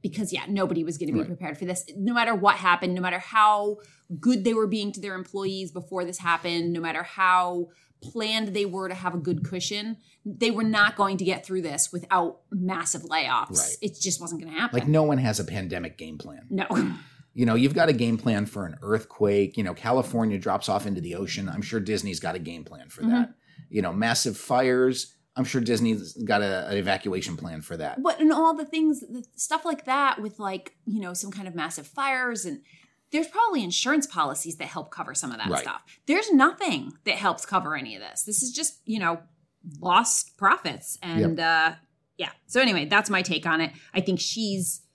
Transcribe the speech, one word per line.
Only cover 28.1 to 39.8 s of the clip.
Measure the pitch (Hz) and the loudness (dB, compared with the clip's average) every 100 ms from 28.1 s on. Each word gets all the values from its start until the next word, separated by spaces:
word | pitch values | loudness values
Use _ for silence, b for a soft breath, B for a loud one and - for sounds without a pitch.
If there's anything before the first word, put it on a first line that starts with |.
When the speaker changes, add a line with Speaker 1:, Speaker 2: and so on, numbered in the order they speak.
| 330 | 4
Speaker 1:
and | 311 | 4
all | 302 330 311 | 6 4 2
the | 302 | -4
things, | 320 311 294 | 0 2 0
the | - 240 240 - | -4 -12 -14 -8
stuff | - 320 320 | -2 -2 -2
like | 311 - | -6 -2
that | 269 277 - | 2 2 0
with, | 214 208 | -6 -6
like, | 196 190 - _ - | -6 -6 -10 _ -6
you | 214 | -4
know, | 185 | -4
some | 180 196 | -8 -8
kind | 196 190 | -10 -8
of | |
massive | 165 151 - 143 | -6 -6 -6 -10
fires, | - 277 262 254 226 | -4 0 0 -2 -4
and | 175 143 b b b b _ | -6 -8 b b b b _
there's | 294 320 | -2 -2
probably | 403 453 330 | 2 2 2
insurance | 185 - 247 302 269 | 0 -2 2 2 0
policies | 170 147 143 165 160 | 0 0 0 -6 -8
that | 143 | -10
help | 170 - | -10 -12
cover | - 127 | -12 -6
some | 127 139 | -6 -6
of | 113 | -6
that | 101 | -2
Speaker 2:
Right. | 69 | -2
Speaker 1:
stuff. | 65 - - B - | -2 -10 -14 B 0
There's | 339 440 | 0 6
nothing | 294 277 349 370 160 - - - | 6 6 4 -2 -2 -6 -8 -4
that | - | 0
helps | 196 170 - | 0 -2 -2
cover | 190 147 151 | -2 0 -6
any | 120 98 | -8 -12
of | |
this. | 101 - | -12 -6
This | - 214 | -2 -2
is | 254 | -2
just, | 247 320 - - | -4 -6 -6 -4
you | 220 | 0
know, | 175 170 - _ _ _ - | 0 0 -6 _ _ _ -18
lost | 147 | -6